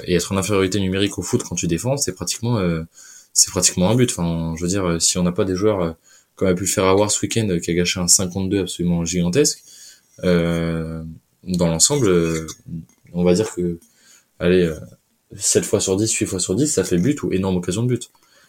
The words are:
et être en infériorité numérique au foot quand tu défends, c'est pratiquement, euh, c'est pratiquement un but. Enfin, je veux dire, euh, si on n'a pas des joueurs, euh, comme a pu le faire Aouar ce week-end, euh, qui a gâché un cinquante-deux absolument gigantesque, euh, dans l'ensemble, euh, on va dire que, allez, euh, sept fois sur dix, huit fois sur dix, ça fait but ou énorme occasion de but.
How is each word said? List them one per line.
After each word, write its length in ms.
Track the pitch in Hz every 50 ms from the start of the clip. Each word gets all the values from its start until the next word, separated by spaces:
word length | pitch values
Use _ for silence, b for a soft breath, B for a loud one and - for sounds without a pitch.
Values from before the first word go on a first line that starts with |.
| -
et 100 | - 90
être 180 | 82 - -
en 40 | 98
infériorité 420 | 98 90 104 107 98 95 92 95 104
numérique 400 | 98 92 92 98 101 98 - -
au 40 |
foot 200 | 87 - - -
quand 120 | - - 90
tu 120 | 85 -
défends, 300 | 85 82 82 110 123 139
c'est 180 | 139 - - 87
pratiquement, 440 | - 87 - - - 110 120 123 107
euh, 240 | 92 87 82 80 80 - B B B B B B B B
c'est 180 | B - - -
pratiquement 380 | - 95 87 - - 95 90 95
un 60 | 117
but. 160 | 131 123 117
Enfin, 440 | - - 85 85 82 82 82 82 82 80
je 40 |
veux 60 | 87 87
dire, 160 | 95 101 92
euh, 140 | 87 85 82
si 180 | - - -
on 60 | 90
n'a 100 | 87 87
pas 140 | 87 - 107
des 100 | 95 92
joueurs, 240 | 90 104 107 104 95
euh, 120 | 87 82 80 - b b b b b b b
comme 140 | - 101 95
a 60 | 92
pu 100 | 90 101
le 40 | 90
faire 160 | - 104 95
Aouar 260 | 95 95 101 104 101
ce 140 | - - -
week-end, 240 | 101 - 117 110 101
euh, 100 | 90 82
qui 120 | - -
a 40 | 85
gâché 240 | 87 87 90 - 95
un 100 | 87 87
cinquante-deux 520 | - - 95 90 87 98 95 92 98 101
absolument 460 | 90 - - - 87 87 87 85 85
gigantesque, 580 | 82 92 87 85 87 87 139 151 - - - B B B B B B B B B B _ - -
euh, 800 | 90 87 85 85 85 85 82 82 85 82 82 80 80 80 80 80 80 80 - _ _ _ _ -
dans 240 | 90 90 87 87 82
l'ensemble, 400 | 82 80 - - 147 147 123 98
euh, 380 | 90 85 82 82 82 80 80 80 - - _ - 85 82 82 - _ _ _ - -
on 100 | 87 87
va 80 | 90
dire 220 | 87 95 110 - -
que, 240 | 87 90 87 85 82 b b b b b b b b b b b -
allez, 260 | 80 87 92 92 90
euh, 140 | 82 78 78 - - - - _ _ _ _ _ - -
sept 300 | 98 - - - 104 87
fois 160 | - - 101
sur 160 | 92 98 95
dix, 160 | 98 110 110
huit 140 | - - 107
fois 140 | 87 98 92
sur 140 | 90 - 92
dix, 120 | 110 151
ça 180 | 151 - 95 92
fait 140 | - 92 87
but 240 | 90 135 147 -
ou 100 | - 92
énorme 240 | - 92 95 95 92
occasion 280 | 90 87 - 90 110 120
de 40 | 123
but. 220 | 123 - - - b b b b b b b